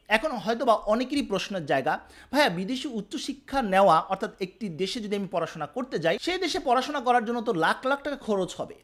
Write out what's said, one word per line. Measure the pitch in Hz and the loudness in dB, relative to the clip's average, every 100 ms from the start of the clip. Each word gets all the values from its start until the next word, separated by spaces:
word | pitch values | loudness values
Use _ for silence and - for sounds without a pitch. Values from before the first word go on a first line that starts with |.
| - | 0
এখন | 214 311 | 2 2
হয়তোবা | 240 190 233 254 | -4 -2 0 4
অনেকেরই | 214 - 220 262 285 | 4 4 0 0 -2
প্রশ্নের | 233 190 - 196 143 | -2 -2 -4 -6 0
জায়গা, | 139 131 180 - - - | 0 0 -2 -6 -20 -4
"ভাইয়া, | 269 277 | 2 2
বিদেশি | 175 190 262 294 | 2 -4 -4 -4
উচ্চশিক্ষা | 226 185 - - - - 277 | -6 -6 -8 -8 -10 -4 -2
নেওয়া | 220 190 196 160 | 2 6 8 6
অর্থাৎ | - 190 214 - | 4 -4 -6 -6
একটি | 185 - 208 | -10 -8 -8
দেশে | 151 190 247 | -4 -4 -4
যদি | 208 202 | -4 -4
আমি | 190 | -2
পড়াশোনা | 180 160 165 147 | -2 -4 -6 -8
করতে | 247 247 220 | -6 -6 -2
যাই, | 160 202 | 0 0
সেই | - 370 | -2 -2
দেশে | 359 - | -2 -2
পড়াশোনা | 220 247 262 294 | 2 2 2 -2
করার | 247 247 226 | 2 2 2
জন্য | 240 | -4
তো | 226 | -2
লাখ | 185 165 214 262 | 0 2 0 0
লাখ | 285 | -2
টাকা | 294 277 | -2 -8
খরচ | - 202 180 - | -2 -2 -2 -6
হবে, | 147 - | -10 -12